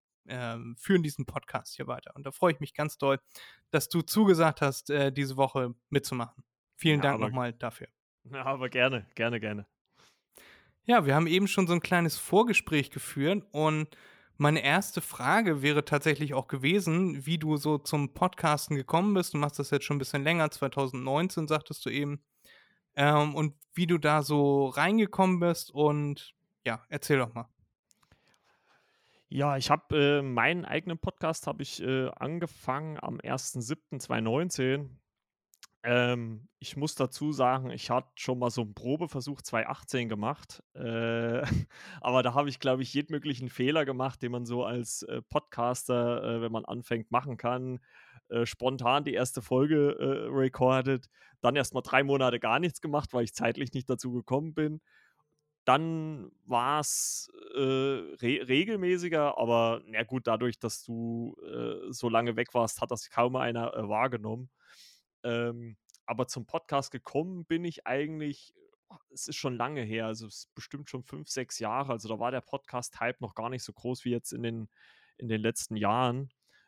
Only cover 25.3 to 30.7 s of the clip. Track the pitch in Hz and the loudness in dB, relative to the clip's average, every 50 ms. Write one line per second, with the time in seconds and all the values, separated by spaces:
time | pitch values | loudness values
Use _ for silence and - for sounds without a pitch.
25.3 | 180 170 175 175 165 - - - - 143 151 151 147 147 147 143 139 - - - | 4 4 4 2 2 0 -4 -4 0 2 4 4 4 2 0 -2 -4 -6 -10 -18
26.3 | - _ _ _ _ _ - 120 113 110 _ - 151 143 - - 147 135 123 117 | -20 _ _ _ _ _ -6 -4 -4 -6 _ -8 -8 -4 0 2 2 2 2 0
27.3 | 117 120 117 - _ _ _ _ _ _ _ _ _ _ _ _ _ _ _ _ | -4 -8 -10 -12 _ _ _ _ _ _ _ _ _ _ _ _ _ _ _ _
28.3 | _ _ _ _ _ _ _ _ _ _ _ _ _ _ _ _ _ _ _ - | _ _ _ _ _ _ _ _ _ _ _ _ _ _ _ _ _ _ _ -6
29.3 | - 135 139 147 139 135 123 - 147 - - - 160 151 143 143 147 143 139 131 | -2 0 0 2 0 0 2 2 2 2 2 2 4 4 6 6 6 4 2 2
30.3 | 123 117 117 147 175 180 - - | 2 4 4 4 4 0 -2 -4